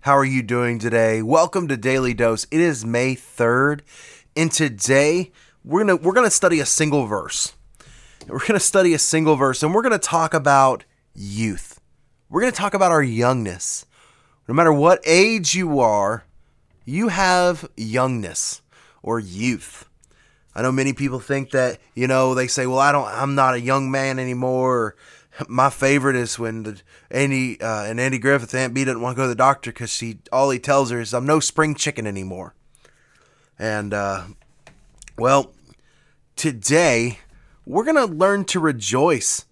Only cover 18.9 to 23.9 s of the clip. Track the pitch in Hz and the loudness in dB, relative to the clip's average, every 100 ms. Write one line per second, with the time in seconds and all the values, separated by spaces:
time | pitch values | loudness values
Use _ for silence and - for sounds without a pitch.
18.9 | _ - 117 101 90 120 117 - - - | _ -6 -6 -6 -4 -4 -4 -8 -20 -20
19.9 | _ _ _ _ _ _ - 123 131 135 | _ _ _ _ _ _ -4 -2 0 -2
20.9 | 127 139 127 - 139 127 135 127 - _ | -2 -6 -6 -4 -6 -2 -2 -2 -4 _
21.9 | - 127 131 131 127 127 - 127 131 139 | -4 0 2 2 0 -2 -2 -2 2 2
22.9 | 143 110 110 139 139 131 123 120 135 135 | 2 -2 -4 -2 2 2 2 0 -2 0